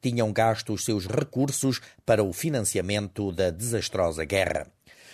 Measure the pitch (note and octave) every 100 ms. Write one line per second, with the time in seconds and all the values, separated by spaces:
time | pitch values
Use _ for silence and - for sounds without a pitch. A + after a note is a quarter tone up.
0 | C3 A#2+ A2 G#2 A2+ G#2+ - G#2 - G#2
1 | F#2 B2+ - B2 C#3 - C3+ A#2+ - -
2 | - A2 G2+ - E3 C#3 G2 G2+ F2+ G#2
3 | G2+ - G2+ F2 F#2 E2 A#2+ A2+ - F#2+
4 | E2+ D#2 D#2 G2 F#2 D#2 - _ _ -
5 | -